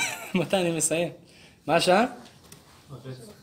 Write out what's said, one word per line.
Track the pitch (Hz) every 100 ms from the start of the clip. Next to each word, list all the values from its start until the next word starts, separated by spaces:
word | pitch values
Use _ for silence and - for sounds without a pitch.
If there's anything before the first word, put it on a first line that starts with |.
| - -
<laughs> | - 185
מתי | 147 190
אני | 175
מסיים. | 160 - 160 175 - - - - _ -
מה | 165
השעה? | 180 190 247 - - - - - - - - 135 131 127 104 -